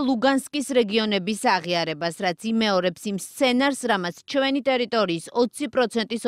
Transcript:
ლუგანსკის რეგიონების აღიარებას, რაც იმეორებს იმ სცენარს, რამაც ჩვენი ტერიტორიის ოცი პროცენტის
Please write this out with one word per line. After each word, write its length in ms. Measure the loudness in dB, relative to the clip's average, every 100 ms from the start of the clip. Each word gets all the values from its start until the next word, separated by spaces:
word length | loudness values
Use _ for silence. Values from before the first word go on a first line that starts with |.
| 4
ლუგანსკის 640 | 2 2 2 -2 -6 0 2
რეგიონების 640 | 2 2 2 0 0 0 2 0
აღიარებას, 580 | 0 0 0 -2 -4 -2
რაც 160 | -4 -2 -2
იმეორებს 560 | 0 2 2 2 -2 -6
იმ 60 | -6 -8
სცენარს, 540 | 0 2 4 2 0 0
რამაც 260 | 0 -2 -8 -4
ჩვენი 300 | 0 0 0
ტერიტორიის 640 | 0 0 0 0 0 -2 -4
ოცი 320 | 0 0 -2 -4
პროცენტის 480 | 0 0 0 -4 -2